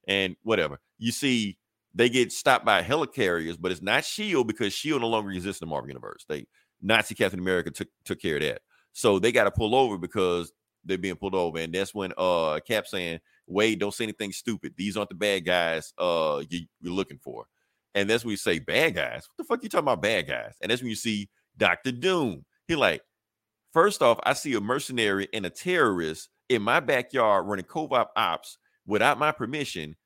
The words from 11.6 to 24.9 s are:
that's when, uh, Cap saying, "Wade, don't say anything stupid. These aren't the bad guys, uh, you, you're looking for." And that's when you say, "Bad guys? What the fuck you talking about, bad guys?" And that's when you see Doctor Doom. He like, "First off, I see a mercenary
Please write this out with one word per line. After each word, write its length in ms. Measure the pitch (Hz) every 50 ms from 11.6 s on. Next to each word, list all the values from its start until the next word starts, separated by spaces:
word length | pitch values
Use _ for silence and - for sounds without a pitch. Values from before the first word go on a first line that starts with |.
| 82 82 82
that's 200 | 95 98 - -
when, 180 | 104 95 92 - -
uh, 400 | 92 92 87 85 80 78 76 76
Cap 260 | - - 110 107 -
saying, 340 | - - 95 87 85 82 80 - _ _ _ _
"Wade, 320 | - 90 101 107 113 110 85
don't 140 | 101 101 -
say 80 | - 113
anything 280 | 107 104 - 107 98
stupid. 440 | 92 - - 120 107 90 - - -
These 180 | - 95 104 95
aren't 140 | 107 101 -
the 60 | 95
bad 300 | 85 104 104 98 95 78
guys, 460 | 92 90 90 85 82 80 80 78 - -
uh, 460 | - 90 87 85 82 80 78 73 71 71 73
you, 180 | 85 85 76 - _ _
you're 120 | - 87 87
looking 240 | 98 95 - 71
for." 300 | 65 - 67 62 57 57 _ _ _ _ _ _ _ _ _ -
And 120 | 101 98
that's 160 | 104 113 117 113
when 80 | 117
you 60 | 101
say, 220 | 92 - 104 87 80
"Bad 340 | 67 - 85 123 160 160 92
guys? 340 | 85 71 60 60 - -
What 100 | - _
the 60 | - -
fuck 200 | - 247 254 -
you 60 | 208
talking 160 | - 349 311
about, 180 | 135 117 80 101
bad 240 | 107 113 92 78
guys?" 260 | 69 65 60 55 - - _
And 80 | - 95
that's 140 | 117 123 127
when 60 | 117
you 60 | 110
see 340 | - - 117 107 101 101 - _ _ _ _ _
Doctor 340 | - 107 90 87 - - 131
Doom. 540 | 127 120 143 185 185 170 143 110 80 69 - _ _ _ _
He 80 | - 165
like, 260 | 147 120 90 78 - - _ _ _ _ _ _ _ _ _ _ _ _ _ -
"First 280 | 160 180 208 196 -
off, 180 | 151 117 113 - -
I 100 | 120 143
see 200 | - - 151 123
a 60 | 104
mercenary 680 | 101 110 127 139 131 -